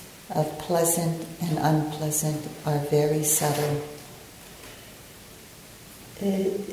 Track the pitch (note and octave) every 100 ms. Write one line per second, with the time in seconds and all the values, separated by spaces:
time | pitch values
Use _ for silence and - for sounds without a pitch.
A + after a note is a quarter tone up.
0 | - - - E3 D3+ - - E3+ E3 F3+
1 | E3 D#3+ - - E3+ D#3 D3 D#3 D3+ -
2 | D3+ D3 D#3 D3 - - D3+ D3 C#3+ D3
3 | D3+ D#3 D3+ - D3+ D3 D3 D3 - -
4 | - - - - - - - - - -
5 | - - - - - - - - - -
6 | - - G3 F#3+ F#3+ - -